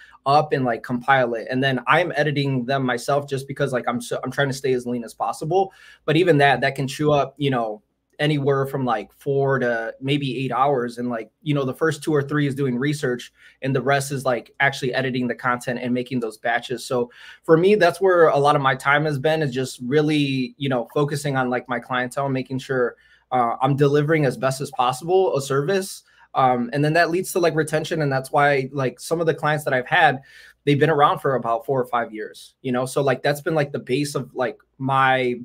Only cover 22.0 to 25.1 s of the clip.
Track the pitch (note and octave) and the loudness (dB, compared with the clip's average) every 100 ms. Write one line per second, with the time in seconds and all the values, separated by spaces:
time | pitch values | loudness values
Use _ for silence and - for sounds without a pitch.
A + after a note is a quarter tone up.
22 | B2+ C#3+ C#3 C3 B2+ C3 - C3 A#2 - | -4 -4 -4 -4 -4 -8 -4 -2 -2 -4
23 | _ _ - B2+ A#2 A2+ C3+ C#3 C#3+ D3 | _ _ -4 0 0 0 0 4 4 4
24 | D3 D#3+ C#3 A2 C3+ C3+ C#3+ - B2 C3+ | 2 2 2 0 -2 -2 -6 -2 -2 -2
25 | E3 | 0